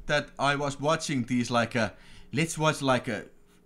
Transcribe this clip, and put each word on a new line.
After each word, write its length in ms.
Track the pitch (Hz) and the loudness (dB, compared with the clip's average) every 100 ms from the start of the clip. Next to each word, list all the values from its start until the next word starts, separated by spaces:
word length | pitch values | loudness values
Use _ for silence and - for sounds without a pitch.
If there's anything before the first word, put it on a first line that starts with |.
| - | -2
that 240 | 147 139 - | -2 -2 -2
I 160 | 135 143 | 0 2
was 240 | 143 - | -2 -2
watching 440 | 139 160 - 139 | 0 0 0 -2
these, 280 | 113 123 117 | 0 0 2
like, 240 | 120 117 123 | 2 2 0
a, 180 | 104 - - - - | -2 -4 -18 -20 -6
let's 260 | 127 160 156 | -2 -2 2
watch, 240 | 156 143 | 0 2
like, 280 | 139 123 - | 2 2 2
a 160 | 104 - - - - | -6 -6 -18 -20 -20